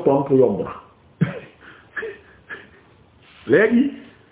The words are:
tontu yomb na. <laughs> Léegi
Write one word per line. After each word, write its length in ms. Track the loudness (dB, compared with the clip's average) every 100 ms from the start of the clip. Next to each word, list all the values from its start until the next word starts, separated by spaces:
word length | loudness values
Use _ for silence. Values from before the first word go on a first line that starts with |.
| 0
tontu 300 | 0 2 2
yomb 240 | 2 0
na. 80 | -8 -14 -20 _ _ _
<laughs> 80 | -6 -6 -18 _ -20 -20 _ -14 -14 -16 _ _ -20 -20 -20 _ _ _ _ _ _ -16 0
Léegi 440 | 2 4 2 0 -4 -18 -20 _